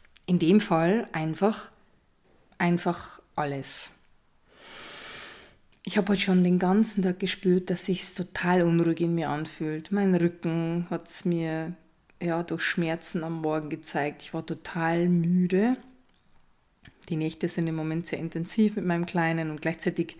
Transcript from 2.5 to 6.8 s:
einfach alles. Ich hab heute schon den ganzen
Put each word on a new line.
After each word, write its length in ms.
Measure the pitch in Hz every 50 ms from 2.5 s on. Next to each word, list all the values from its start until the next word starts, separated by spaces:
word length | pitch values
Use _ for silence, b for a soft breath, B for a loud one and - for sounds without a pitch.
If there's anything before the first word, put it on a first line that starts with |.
| _ -
einfach 640 | 185 175 175 170 - 180 175 - - - - - - _ _
alles. 560 | - 151 143 139 139 135 - - - - - - _ _ _ _ _ _ _ _ _ B B B B B B B B B B B B B B B B B B B B B B B B _ _ - - -
Ich 140 | 185 - 214
hab 100 | 190 202
heute 140 | 202 190
schon 240 | - 196 185 180 180
den 120 | 180 180 180
ganzen 460 | 185 180 185 214